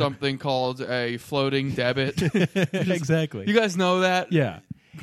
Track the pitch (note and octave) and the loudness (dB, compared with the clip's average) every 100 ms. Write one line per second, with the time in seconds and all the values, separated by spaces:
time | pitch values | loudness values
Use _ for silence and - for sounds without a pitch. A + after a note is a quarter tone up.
0 | C#3+ C#3 C#3 C3+ C#3+ B2+ B2+ B2+ C3 B2 | -2 0 -4 -2 -2 0 -2 -4 -4 -4
1 | A#2+ A#2+ - C#3+ C3+ C3+ C3+ B2+ B2 C3 | -2 -6 -4 0 0 0 -2 0 0 0
2 | C3+ E3 E3+ G3+ F3+ G3 E3+ F#3+ F#3 F3+ | 0 0 0 2 2 2 0 0 0 0
3 | C#3+ D#3+ D#3 G#2 G2 G#3+ A3 F3 F3+ F#3 | 2 0 0 -4 2 2 2 2 2 2
4 | F#3 F#3 - E3 B2 E2+ - - _ D#3 | 2 2 2 2 0 -4 -16 -20 _ -14